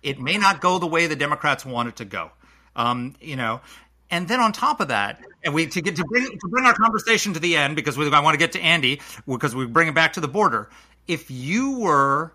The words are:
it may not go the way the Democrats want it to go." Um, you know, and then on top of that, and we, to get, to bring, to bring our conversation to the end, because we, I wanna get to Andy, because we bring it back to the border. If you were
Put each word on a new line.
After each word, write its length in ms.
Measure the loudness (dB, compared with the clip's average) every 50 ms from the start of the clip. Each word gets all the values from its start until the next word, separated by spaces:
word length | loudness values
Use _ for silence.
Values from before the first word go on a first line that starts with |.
it 160 | -4 -6 -6
may 200 | -4 -4 -2 0
not 240 | 2 4 2 2 4
go 180 | 2 2 2 2
the 80 | 0
way 200 | 0 2 2 2
the 80 | 2 0
Democrats 480 | -2 -2 -2 -2 0 0 -2 -2 -2 -4
want 240 | -8 -6 -4 -4 -6
it 80 | -6
to 80 | -12 -14
go." 260 | -10 -8 -10 -10 -10 _ _ _ _ _ _ _ _ _
Um, 420 | -2 0 0 0 -2 -4 -8 -12 _
you 160 | -14 -10 -8
know, 240 | -4 -2 -2 -4 -4 -8 -20 -20 -20 -20 _ _ _ _ _
and 200 | -4 -4 -2 -2
then 100 | 0 2
on 140 | 2 2 2
top 260 | 2 0 0 0 0
of 80 | -2
that, 340 | 0 0 0 0 -2 -6 -12 -18 -20 -20 _ -6
and 100 | -2 -2
we, 140 | -2 -2
to 140 | -2 -4 -4
get, 160 | -4 -4 -4
to 80 | -4 -6
bring, 200 | -2 -2 -2 -2 -2 -8 -10
to 80 | -10
bring 180 | -4 -4 2 4
our 80 | 4 4
conversation 600 | 4 2 2 2 0 0 2 0 2 2 -2 -4
to 60 | -2
the 160 | 0 2 2
end, 180 | 2 2 2 0
because 220 | -2 -4 -4 -2
we, 120 | -2 0 4
I 120 | 4 4
wanna 160 | 6 4 4
get 160 | 4 2 0 0
to 80 | -2
Andy, 400 | 2 2 2 4 2 0 -2 -2 -8 -18 -18 -16 -6
because 260 | -6 -4 -2 -2 -2 -2
we 120 | -2 -4
bring 240 | 0 2 2 2 4
it 40 | 4
back 200 | 2 2 2 0
to 80 | -2
the 80 | -6 -4
border. 400 | 0 2 2 2 2 0 -4 -6 -18 -20 -20 _ _ _ _
If 240 | -6 -6 -6 -4 -10
you 500 | -12 -10 -6 -2 -2 0 0 -2 -4 -2
were 520 | 0 4 4 4 4 4 2 0 -2 -6